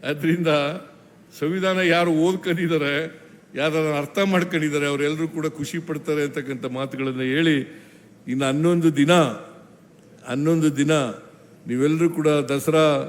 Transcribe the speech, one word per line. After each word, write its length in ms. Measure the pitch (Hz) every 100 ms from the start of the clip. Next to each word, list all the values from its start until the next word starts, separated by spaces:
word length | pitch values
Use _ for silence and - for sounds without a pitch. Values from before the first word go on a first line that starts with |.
| -
ಆದ್ರಿಂದ 420 | 147 156 175 165 147 143 170 - - - - - -
ಸಂವಿಧಾನ 400 | 151 185 190 185 185
ಯಾರು 180 | 165 175 160
ಓದ್ಕೊಂಡಿದ್ದಾರೆ, 680 | 165 190 185 170 165 160 143 143 160 - - - - 131
ಯಾರು 160 | 151 156
ಅದನ್ನ 140 | 156 147
ಅರ್ಥ 160 | 143 - 196
ಮಾಡ್ಕೊಂಡಿದ್ದಾರೆ, 540 | 185 160 165 151 147 143
ಅವರೆಲ್ಲರೂ 360 | 143 147 160 165 160
ಕೂಡ 100 | 156 151
ಖುಷಿ 200 | 143 170 165
ಪಡ್ತಾರೆ 340 | 151 - 151 143
ಅಂತಕ್ಕಂಥ 380 | 143 131 131 131 127
ಮಾತುಗಳನ್ನ 460 | 135 131 135 127 131
ಹೇಳಿ, 220 | 139 165 147 127 - - - - - -
ಇನ್ನು 120 | 127 135
ಹನ್ನೊಂದು 400 | 139 160 175 165 143
ದಿನ, 120 | 143 175 147 107 - - - - - - - - 127
ಹನ್ನೊಂದು 400 | 127 151 165 156 139
ದಿನ 120 | 147 156 127 101 - - - - -
ನೀವೆಲ್ಲರೂ 400 | 123 143 160 170 165
ಕೂಡ 100 | 156 147 139
ದಸರಾ 340 | 139 135 156 156 143